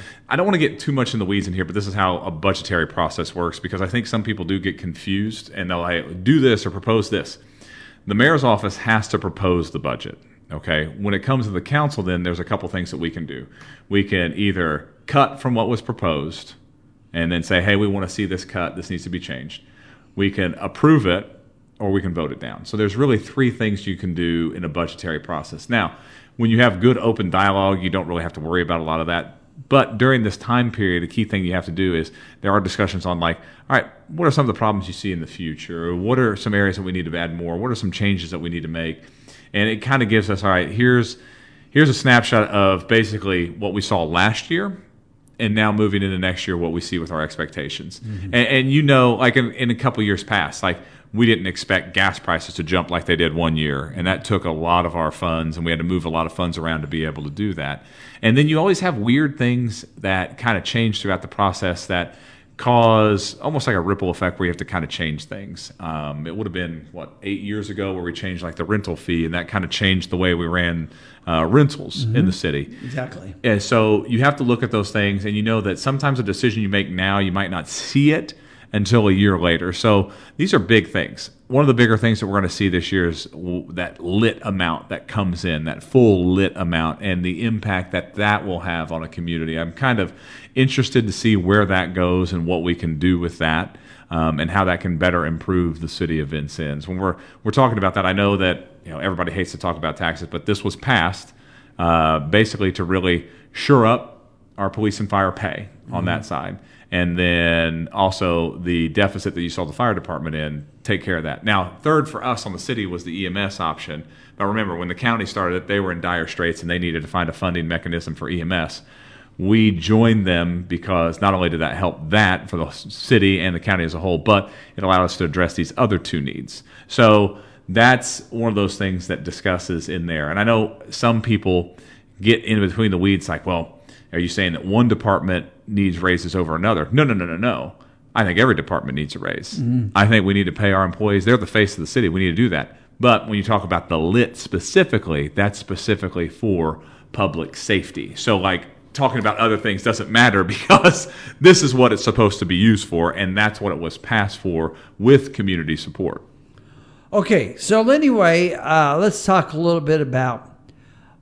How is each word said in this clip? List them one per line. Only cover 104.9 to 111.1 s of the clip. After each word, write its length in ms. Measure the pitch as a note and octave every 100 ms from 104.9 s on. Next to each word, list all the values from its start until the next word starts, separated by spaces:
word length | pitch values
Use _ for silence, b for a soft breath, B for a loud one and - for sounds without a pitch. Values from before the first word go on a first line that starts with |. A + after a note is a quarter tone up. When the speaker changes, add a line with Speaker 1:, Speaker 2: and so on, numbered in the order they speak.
| G2+
Speaker 1:
and 80 | G2+
fire 240 | G2+ F#2+
pay 380 | - F#2 - F#2+ - -
on 60 | F2
Speaker 2:
Mm-hmm. 60 | F2
Speaker 1:
that 180 | E2+ -
side. 320 | D2 F#2 G2 b b b
And 260 | F2+ F2 F2
then 720 | F2 F2 E2+ E2+ E2 E2 D#2+
also 680 | G2+ F#2+ F#2 F#2 E2+ E2 -
the 280 | F2 E2+ E2
deficit 440 | D2+ G2 G2 G2
that 80 | F2
you 80 | F2
saw 160 | E2 E2+
the 80 |
fire 220 | - A#2+ F#2+
department 400 | - D#2 D#2+ D#2
in, 320 | D2+ D2+ D2 -
take 180 | - G2+
care 140 | -